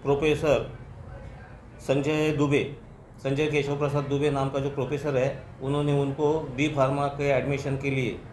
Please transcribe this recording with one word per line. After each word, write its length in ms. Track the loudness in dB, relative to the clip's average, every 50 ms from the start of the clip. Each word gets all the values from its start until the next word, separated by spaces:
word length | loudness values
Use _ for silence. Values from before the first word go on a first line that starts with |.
| 2
प्रोफेसर 720 | 2 2 2 4 2 2 2 4 2 2 2 2 -4 -10 -14 -14 -16 -16 -16 -16 -14 -14 -14 -14 -14 -14 -16 -18 -18 -18 -20 -20 -20 -20 -12
संजय 520 | -2 0 2 2 2 2 2 2 2 2
दुबे, 460 | 2 2 2 4 4 2 2 0 -6 -12 -16 -18 -20 -20 -20 -20 -20 -6 -4
संजय 240 | -2 0 2 0
केशव 300 | 2 2 0 0 0 0
प्रसाद 260 | 0 0 0 0 0 0
दुबे 280 | 0 0 2 2 2
नाम 180 | 2 2 0 0
का 100 | 0 -2
जो 100 | -2 -2
प्रोफेसर 480 | -2 -2 -2 -2 -2 -2 -2 0 2
है, 260 | 2 2 2 -2 -4 -12 -16 -14 -8
उन्होंने 380 | -4 -2 0 0 2 2 2 2
उनको 400 | 2 0 0 2 2 2 2 2
बी 280 | -2 -4 0 0 0
फार्मा 400 | 2 4 4 2 4 4 0 0
के 220 | -2 -2 -2 0 2
admission 480 | 2 2 2 0 -2 -2 -2 -2 -4
के 120 | -2 -2 0
लिए 300 | 0 0 0 -2 -2 -6 -10 -14